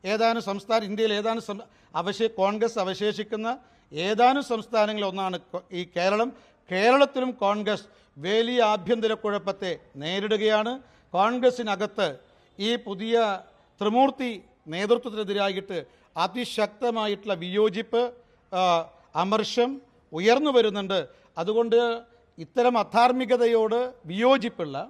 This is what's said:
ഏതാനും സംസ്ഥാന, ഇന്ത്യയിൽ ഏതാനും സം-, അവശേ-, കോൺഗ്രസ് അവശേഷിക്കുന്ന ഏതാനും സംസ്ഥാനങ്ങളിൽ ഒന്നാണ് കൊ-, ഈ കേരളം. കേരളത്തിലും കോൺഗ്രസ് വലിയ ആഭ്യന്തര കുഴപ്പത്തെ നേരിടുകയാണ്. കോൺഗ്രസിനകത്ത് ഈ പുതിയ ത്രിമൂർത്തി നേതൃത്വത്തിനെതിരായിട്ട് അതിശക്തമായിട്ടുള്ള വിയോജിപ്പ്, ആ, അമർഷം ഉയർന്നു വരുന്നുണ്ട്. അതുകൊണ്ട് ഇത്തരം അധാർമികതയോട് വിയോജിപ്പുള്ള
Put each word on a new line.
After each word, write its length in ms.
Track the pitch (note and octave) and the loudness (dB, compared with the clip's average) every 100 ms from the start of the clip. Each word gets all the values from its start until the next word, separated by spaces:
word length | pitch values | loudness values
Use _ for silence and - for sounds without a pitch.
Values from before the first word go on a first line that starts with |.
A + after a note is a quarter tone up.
ഏതാനും 380 | F#3 G#3+ A3+ A#3 G3 | -2 0 2 0 -4
സംസ്ഥാന, 300 | G3 G3 A3+ G#3 | -8 -2 -2 -2
ഇന്ത്യയിൽ 220 | G#3 A3 | -2 0
ഏതാനും 300 | G#3 G#3+ A3+ G#3 | 0 -2 -4 -6
സം-, 180 | G3+ - _ _ | -12 -14 _ _
അവശേ-, 380 | D#3 F3 G3+ A3 A3 | -6 -6 -2 -4 0
കോൺഗ്രസ് 380 | F#3+ G#3 A3+ A3+ | 0 0 -2 -2
അവശേഷിക്കുന്ന 720 | F#3 F#3 G#3 G3 G#3 G#3+ A3 C4 _ _ _ | -4 -2 -4 -4 -8 -6 -6 -8 _ _ _
ഏതാനും 520 | D3 F#3 A3 B3 C#4 - | -6 -2 4 4 4 -2
സംസ്ഥാനങ്ങളിൽ 540 | A3+ A3 A3+ G#3 G#3+ G3+ | -6 -2 0 0 0 -4
ഒന്നാണ് 260 | F#3 F#3+ F3+ - | -4 -6 -6 -8
കൊ-, 140 | F3 - | -12 -8
ഈ 100 | F3+ F3+ F3 | -10 -6 -2
കേരളം. 320 | F#3 G#3 A#3+ - _ _ _ | 0 2 -2 -4 _ _ _
കേരളത്തിലും 600 | F#3 A3 C4+ C#4 C4+ B3+ B3 | 2 4 6 4 2 -4 -2
കോൺഗ്രസ് 420 | G3 G#3 G#3 G3+ - _ _ C#3+ | -2 0 -2 -4 -6 _ _ -10
വലിയ 440 | E3 A3 A#3 B3 A3 | -2 0 2 2 2
ആഭ്യന്തര 400 | G#3+ F3 A#3 A3 | 2 0 0 0
കുഴപ്പത്തെ 580 | A3 G#3+ G3+ G3+ G3 F#3+ D3+ - C#3 | -2 -2 -4 -4 -6 -6 -8 -12 -10
നേരിടുകയാണ്. 760 | D3+ F#3+ G#3 G#3+ G#3+ G#3+ A3 C4 - _ _ | -6 -4 -2 0 2 2 0 -6 -12 _ _
കോൺഗ്രസിനകത്ത് 960 | F3 G#3 B3 B3 B3 A3 F#3+ G#3 G#3 F3 C3 _ _ _ - | 0 2 4 2 2 -4 -2 -4 -2 -2 -2 _ _ _ -6
ഈ 120 | G#3 A#3 G#3 | -2 -2 -4
പുതിയ 280 | F#3+ A3 A#3 A3 F#3+ - _ _ _ | -8 0 2 2 -2 -10 _ _ _
ത്രിമൂർത്തി 520 | G3+ A#3 C#4 C4+ B3 G#3 - _ - | 0 2 2 0 -8 -8 -14 _ -10
നേതൃത്വത്തിനെതിരായിട്ട് 1040 | E3 G3+ A#3 A#3+ G#3+ G3 G3+ G3 F#3 G3 F3+ C#3 _ _ - | -6 2 0 0 -8 -4 -2 -2 -2 -6 -8 -8 _ _ -4
അതിശക്തമായിട്ടുള്ള 1160 | F3+ A#3+ B3 - G#3 - A#3+ A3+ G#3+ G3+ G#3 | -2 -2 -6 -2 -4 -2 -4 -2 -4 -4 -4
വിയോജിപ്പ്, 680 | F#3 F3+ G3 A3 F3+ A3 A#3 A#3+ B3 _ _ _ | -6 -2 0 0 0 -2 -2 -2 -6 _ _ _
ആ, 120 | F#3 F#3 E3+ E3 _ _ | 0 2 2 0 _ _
അമർഷം 560 | D3+ F#3+ A3 G#3 - A#3+ C4+ - _ _ | -4 0 0 0 0 0 -2 -14 _ _
ഉയർന്നു 380 | D#3+ G3+ B3+ D4+ | 0 4 4 4
വരുന്നുണ്ട്. 500 | B3+ A3 G3+ G3 F#3+ C3+ - _ - | 4 2 -2 -2 -2 -4 -14 _ -8
അതുകൊണ്ട് 380 | F3 A3 A#3 A#3 A#3+ A#3 A#3 _ _ - | -2 0 2 2 2 -4 -10 _ _ -18
ഇത്തരം 360 | D#3+ - A#3+ A#3+ | -6 2 2 2
അധാർമികതയോട് 1000 | G3 A3 B3 B3+ A#3 B3 A#3 A3+ A3 A#3 B3+ - D#3 | 0 4 4 4 0 2 4 2 2 0 -2 -8 -10
വിയോജിപ്പുള്ള 680 | F#3 A#3+ C4+ A3+ - D#3 C#3 | 2 4 4 2 -6 -8 -8